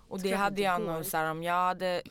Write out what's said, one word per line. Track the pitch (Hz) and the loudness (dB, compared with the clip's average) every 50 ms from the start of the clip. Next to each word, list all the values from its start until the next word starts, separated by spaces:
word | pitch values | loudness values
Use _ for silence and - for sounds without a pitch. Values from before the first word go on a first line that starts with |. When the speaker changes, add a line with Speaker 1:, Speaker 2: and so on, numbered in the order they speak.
| - - | -16 -10
Speaker 1:
Och | - 190 | -8 -4
det | |
Speaker 2:
Såklart | 180 190 196 196 | -2 0 0 2
Speaker 1:
hade | 202 202 | 0 0
Speaker 2:
inte | 202 202 | 0 2
Speaker 1:
jag | 202 190 180 175 | 2 2 2 0
Speaker 2:
går. | 175 170 | 0 -2
Speaker 1:
nog | 165 160 151 | -2 -2 -2
så | - - | -2 0
här, | 160 160 160 | 0 0 0
om | 156 160 | -2 -2
jag | 170 175 175 180 180 | -2 0 2 2 2
hade | 180 185 180 185 180 180 175 - - | 2 2 0 0 -2 -2 -2 -4 -6